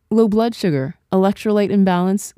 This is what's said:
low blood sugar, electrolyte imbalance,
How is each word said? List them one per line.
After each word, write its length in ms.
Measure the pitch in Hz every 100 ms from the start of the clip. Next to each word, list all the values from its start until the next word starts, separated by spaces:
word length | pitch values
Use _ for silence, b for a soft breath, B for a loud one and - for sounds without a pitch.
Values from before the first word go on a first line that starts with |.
| _
low 180 | 220 226
blood 280 | 214 233 -
sugar, 400 | 190 139 139 - _
electrolyte 560 | 190 190 - 220 208 202
imbalance, 640 | 202 190 175 185 196 -